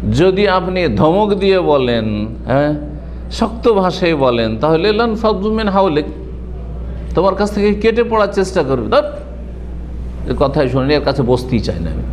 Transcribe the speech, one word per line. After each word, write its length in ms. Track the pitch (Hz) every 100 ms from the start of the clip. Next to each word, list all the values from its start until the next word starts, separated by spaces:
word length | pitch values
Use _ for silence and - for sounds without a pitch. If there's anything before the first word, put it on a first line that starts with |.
| 107
যদি 360 | 113 185 185 208
আপনি 400 | 185 180 185 170
ধমক 460 | 104 156 180 208
দিয়ে 260 | 196 196 190
বলেন, 440 | 160 147 127 117 110 104 107 - -
হ্যাঁ, 280 | 131 147 151 151 - - - -
শক্ত 380 | - 233 - 262
ভাষায় 480 | 208 185 180 175 156
বলেন, 400 | 131 117 113 110
তাহলে 360 | 147 165 190
"লান 220 | 214 233
ফাদু 360 | 214 220 185 202
মিন 160 | 220 214
হাওলিক", 360 | 190 190 147 151 - - - - - - - - - -
তোমার 200 | - 190
কাছ 200 | 190 202
থেকে 200 | 202 202
কেটে 300 | 202 214 226
পড়ার 240 | 226 220 202
চেষ্টা 300 | 202 185 185
করবে, 260 | 139 135 107
"ধুর, 160 | 269 294 - - - - - - - - - - - -
এর 80 | 123
কথাই 300 | 143 143 135
শুনিনি, 260 | 131 131
এর 60 | 147
কাছে 220 | 139 139
বসতেই 380 | 120 123 - 117
চাই 200 | 104 87
না 100 | 82
আমি।" 120 | 62 62